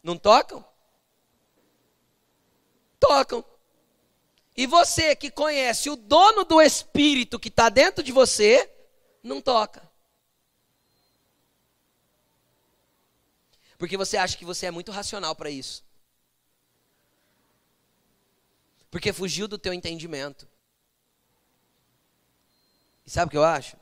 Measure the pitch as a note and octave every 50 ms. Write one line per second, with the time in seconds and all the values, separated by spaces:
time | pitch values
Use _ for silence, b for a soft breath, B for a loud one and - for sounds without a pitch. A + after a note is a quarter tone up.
0 | _ E3 F3 E3+ - G3+ A3 C#4 - - F4+ - - _ _ _ _ _ _ _
1 | _ _ _ _ _ _ _ _ _ _ _ _ _ _ _ _ _ _ _ _
2 | _ _ _ _ _ _ _ _ _ _ _ _ _ _ _ _ _ _ _ _
3 | - C5 C#4+ C#4 C4 - B3 A#3 - _ _ _ _ _ _ _ _ _ _ _
4 | _ _ _ _ _ _ _ _ _ _ _ - B3+ B3 D#4 F4 - - - -
5 | D#4+ D#4 C#4+ - - C#4+ - D4 C#4+ D#4 D4 C#4 C4 B3 A3 - - C#4+ D4 B3
6 | G#3+ G3+ C#4 E4 F#4 G#4+ A4 G#4 F#4 - E4 D#4+ D#4+ C#4 - - - - _ D4
7 | C#4+ D4+ C#4+ C4 A3 - - A3 - A#3+ - - A#3 A3+ G3+ B3+ D4+ F#4+ F#4+ -
8 | D4+ B3+ A#3+ C4+ B3 - - - G#3 G#3 A#3+ D4 - - - - _ _ _ _
9 | _ _ _ _ - A#3 C4+ C#4+ - C4+ B3 A3+ G#3+ G3+ - - - _ _ _
10 | _ _ _ _ _ _ _ _ _ _ _ _ _ _ _ _ _ _ _ _
11 | _ _ _ _ _ _ _ _ _ _ _ _ _ _ _ _ _ _ _ _
12 | _ _ _ _ _ _ _ _ _ _ _ _ _ _ _ _ _ _ _ _
13 | _ _ _ _ _ _ _ _ _ _ _ _ _ _ _ _ E3+ E3+ F#3 G3
14 | F#3+ - - G3+ F#3 F3+ - - F3+ F3 F3+ - - F3+ E3+ E3+ F3 - G3 G3+
15 | G3+ - - G3+ F3+ D#3 D#3+ - D#3+ D3+ D3 C3+ B2+ - - - _ _ _ _
16 | _ _ _ _ _ _ _ _ _ _ _ _ _ _ _ _ _ _ _ _
17 | _ _ _ _ _ _ _ _ _ _ _ _ _ _ _ _ _ _ _ _
18 | _ _ _ _ _ _ _ _ _ _ _ _ _ _ _ _ _ _ - E3+
19 | - G#3 F#3+ - F#3+ F#3 C#3+ E3 G#3 G#3+ G#3 G3+ - G3 F3+ F3+ - E3+ E3 E3
20 | D3+ E3+ D#3 C3+ C#3 C#3+ C#3 _ - _ _ _ _ _ _ _ _ _ _ _
21 | _ _ _ _ _ _ _ _ _ _ _ _ _ _ _ _ _ _ _ _
22 | _ _ _ _ _ _ _ _ _ _ _ _ _ _ _ _ _ _ _ _
23 | _ - - D3+ F3 E3 - C#3+ D3+ E3 D#3+ C#3+ B2 - - _